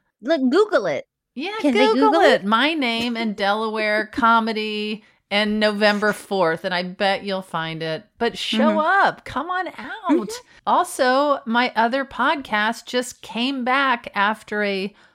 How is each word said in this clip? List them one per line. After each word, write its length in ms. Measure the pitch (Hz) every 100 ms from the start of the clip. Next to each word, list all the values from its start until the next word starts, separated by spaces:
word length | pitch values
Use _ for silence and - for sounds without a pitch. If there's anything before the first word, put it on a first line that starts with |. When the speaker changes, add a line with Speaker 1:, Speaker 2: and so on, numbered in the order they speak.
| _ _
Speaker 1:
Look, 180 | 233 320 262
Google 360 | 330 415 320 185
it. 200 | 135 - _ _
Speaker 2:
Yeah, 180 | 240 339 440
Speaker 1:
Can 140 | 285
they 120 | 240 269
Speaker 2:
Google 240 | 269 285
Speaker 1:
Google 80 | 330
Speaker 2:
it. 180 | 330 208
Speaker 1:
it? 20 | 196
Speaker 2:
My 260 | 226 285
name 420 | 330 247 226 240 226
and 200 | 226 202
Delaware 720 | 196 220 220 220 214 214 214
<laughs> 60 |
comedy 920 | - 233 226 220 214 214 214 214 214 _ _ -
and 300 | 202 214 214
November 520 | 214 208 214 208 208
fourth, 520 | 202 - 196 165 165
and 80 | 190
I 100 | 180
bet 400 | 180 185 196 196
you'll 180 | 202 190
find 400 | 190 170 160 160
it. 220 | 160 160 - -
But 200 | 233 185
show 320 | - - 320
Speaker 1:
Mm-hmm. 80 | 311
Speaker 2:
up. 460 | 311 392 294 - -
Come 240 | 254 330
on 180 | 370 339
out. 420 | - 247 403 -
Speaker 1:
Mm-hmm. 360 | 302 208 466 - - -
Speaker 2:
Also, 760 | 269 359 - 254 262 294 277 -
my 260 | 240 247 214
other 280 | 233 269
podcast 840 | 262 - 262 311 262 214 214 233 -
just 340 | 247 - -
came 420 | - 220 254 277
back 460 | 247 269 269 240 -
after 480 | 202 202 214 - 208
a, 320 | 202 196 208 - _